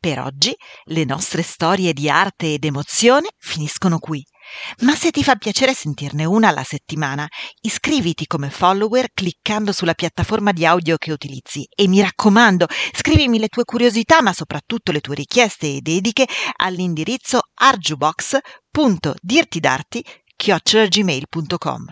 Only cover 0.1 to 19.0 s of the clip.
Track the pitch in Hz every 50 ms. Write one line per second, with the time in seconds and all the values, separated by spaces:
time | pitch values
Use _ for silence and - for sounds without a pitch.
0.1 | 139 127 127 135 139 139 151 226 311 _ - - - - _ - 160 160 156 127
1.1 | 135 165 - - - 156 170 - - _ 165 165 190 196 185 175 160 139 147 147
2.1 | 143 160 196 196 _ _ 175 160 151 143 123 156 139 139 143 - - - 220 240
3.1 | 254 285 330 427 _ _ - - - 165 151 151 - - - 185 165 156 - -
4.1 | 156 143 143 _ _ _ - - - - - - - _ 233 254 302 - - 339
5.1 | - 285 - 277 254 214 - 220 196 - 262 269 262 - - 156 143 - 143 143
6.1 | - 147 156 165 196 220 220 202 156 139 131 - - 139 _ - 160 156 156 135
7.1 | 135 143 147 151 - - - - - _ - 226 - - - - 311 277 175 170
8.1 | 156 - 151 _ - 151 139 143 - - 185 180 196 196 214 214 214 254 247 240
9.1 | _ - 190 175 - _ _ - 214 214 214 202 190 - 175 165 160 - - 165
10.1 | _ - 170 - 214 214 202 202 190 160 170 160 170 180 170 160 165 151 - 160
11.1 | 156 143 - 135 135 131 _ - - 151 127 _ _ - 208 185 190 196 208 185
12.1 | - - - 220 196 226 240 214 185 175 170 - - - - - - - - -
13.1 | 320 311 294 254 233 220 220 214 - 240 233 - - 240 240 240 202 226 226 -
14.1 | 320 320 262 202 180 - 156 _ - 147 _ _ 226 226 _ - 156 151 - -
15.1 | 143 139 139 _ - 240 240 208 - _ - 151 139 139 123 156 165 190 190 233
16.1 | 214 - 262 - - - - - - - - 185 185 170 185 180 165 151 156 -
17.1 | 247 254 _ - - 240 - _ _ - 233 262 254 202 156 - 156 131 151 156
18.1 | 160 - - - - 269 _ - - _ _ _ - 294 302 247 190 160